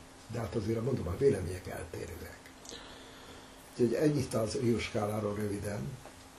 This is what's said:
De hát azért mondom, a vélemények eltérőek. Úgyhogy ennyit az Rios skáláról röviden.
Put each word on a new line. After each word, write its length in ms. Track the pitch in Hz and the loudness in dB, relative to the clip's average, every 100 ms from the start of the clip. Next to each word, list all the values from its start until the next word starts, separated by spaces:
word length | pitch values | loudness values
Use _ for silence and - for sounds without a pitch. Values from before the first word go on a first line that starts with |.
| - - - | -14 -18 -8
De 60 | 117 | -4
hát 160 | 110 | -2
azért 280 | 120 101 113 | 0 0 0
mondom, 220 | 120 107 87 | 2 0 0
a 100 | 85 | 6
vélemények 480 | - 95 85 90 - | 6 6 0 -4 -6
eltérőek. 720 | - - - 82 85 - - - - - - - - - - - - - - - | -8 -6 -8 -8 -8 -12 -14 -18 -16 -14 -12 -14 -16 -16 -16 -16 -16 -16 -18 -6
Úgyhogy 220 | - 120 | 4 4
ennyit 400 | 113 156 147 - | 6 6 4 2
az 240 | 117 107 - | 2 2 2
Rios 220 | 120 107 | 4 4
skáláról 520 | - 113 104 107 104 | 2 0 2 2 0
röviden. 540 | 104 104 98 92 107 139 - - - - | 0 0 0 -2 -2 -4 -8 -14 -18 -18